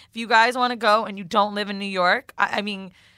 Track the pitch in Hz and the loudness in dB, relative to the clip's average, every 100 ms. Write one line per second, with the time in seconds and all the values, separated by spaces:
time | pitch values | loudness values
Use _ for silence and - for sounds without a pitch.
0 | - 226 226 226 233 254 247 240 220 214 | -18 -10 2 4 4 2 -2 0 2 2
1 | 220 196 175 220 208 208 202 196 202 190 | 0 -8 -4 0 0 0 -6 -6 -6 0
2 | 180 226 - - 208 233 208 190 190 - | 2 0 -2 -2 -2 -2 -6 -8 -12 -20
3 | _ | _